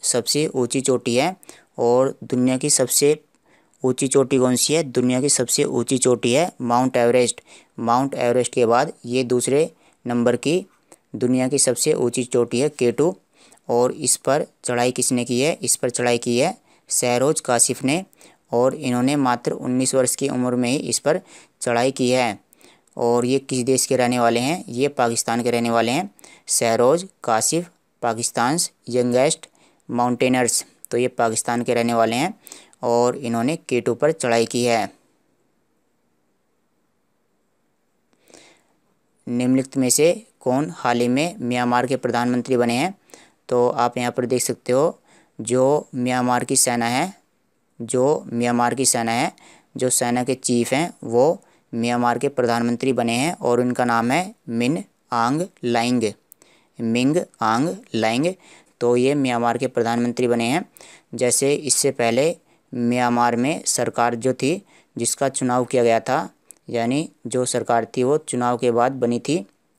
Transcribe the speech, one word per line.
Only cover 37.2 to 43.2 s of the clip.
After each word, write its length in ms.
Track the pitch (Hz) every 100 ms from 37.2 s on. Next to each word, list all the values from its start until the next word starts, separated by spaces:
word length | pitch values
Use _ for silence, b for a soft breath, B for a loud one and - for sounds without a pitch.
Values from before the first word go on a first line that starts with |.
| _ _ _ _ _ _ _ _ _ _ b b b b b b _ _ _ _ -
निम्नलिखित 500 | 120 127 131 131 135
में 140 | 127
से 360 | 135 160 175 - _
कौन 300 | 131 131 160
हाल 280 | 165 123 120
ही 60 | 120
में 280 | 127 170 214
म्यांमार 460 | 120 123 123 123 123
के 100 | 131
प्रधानमंत्री 600 | 123 117 123 123 117 127
बने 160 | 120
हैं? 220 | 120 180 202 B B